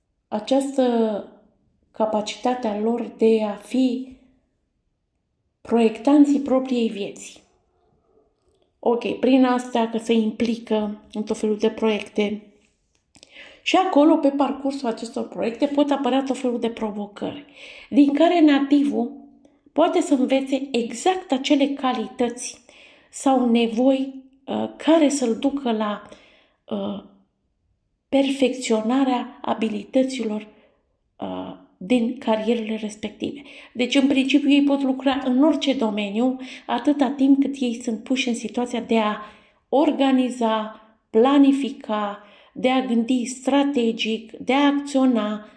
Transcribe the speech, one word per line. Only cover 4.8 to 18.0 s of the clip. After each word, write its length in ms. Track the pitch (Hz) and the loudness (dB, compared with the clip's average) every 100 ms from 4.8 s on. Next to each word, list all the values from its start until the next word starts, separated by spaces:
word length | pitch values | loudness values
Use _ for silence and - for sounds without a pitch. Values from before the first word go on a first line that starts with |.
| _ _ _ _ _ _ _ _ | _ _ _ _ _ _ _ _
proiectanții 800 | - 233 226 220 - 294 285 285 | -2 2 2 2 4 6 6 4
propriei 500 | - 262 262 247 226 | 0 0 0 0 -2
vieți. 560 | 196 202 - - - _ _ _ _ _ _ _ _ _ _ _ _ _ _ - | -4 -10 -12 -20 -20 _ _ _ _ _ _ _ _ _ _ _ _ _ _ -2
Ok, 320 | 233 - - | -2 -2 -2
prin 260 | 254 262 254 | 2 4 4
astea 440 | 247 247 240 226 | 0 -2 -2 -2
că 80 | 226 | -4
se 160 | 226 | 0
implică 880 | 233 214 - 233 220 - 220 214 214 - | 0 0 -2 -4 -4 -2 -2 -2 -8 -12
în 100 | 208 | -8
tot 140 | 214 220 | -6 -4
felul 200 | 214 214 | -2 0
de 120 | 226 | -2
proiecte. 840 | 226 220 208 - - 208 208 - _ _ _ _ _ _ _ _ - - - | 0 -2 -2 -4 -4 -4 -4 -14 _ _ _ _ _ _ _ _ -20 -20 -14
Și 140 | - 349 | 0 2
acolo, 400 | 370 285 302 311 | 4 4 6 6
pe 140 | 277 | 2
parcursul 580 | 277 262 277 269 - 240 | 0 -2 -2 -6 -6 -6
acestor 400 | 220 226 240 226 | -6 -8 -10 -10
proiecte, 380 | - 214 - 285 | -6 -6 -2 -2
pot 260 | 285 285 | 2 0
apărea 320 | 277 247 262 | 0 0 0
tot 140 | 269 247 | -2 -2
felul 220 | 247 233 | -2 -2
de 100 | 226 | -4
provocări, 760 | 226 220 208 202 - 190 - - - - - - | -6 -8 -8 -10 -8 -10 -10 -16 -20 -20 -20 -2
din 240 | - | 4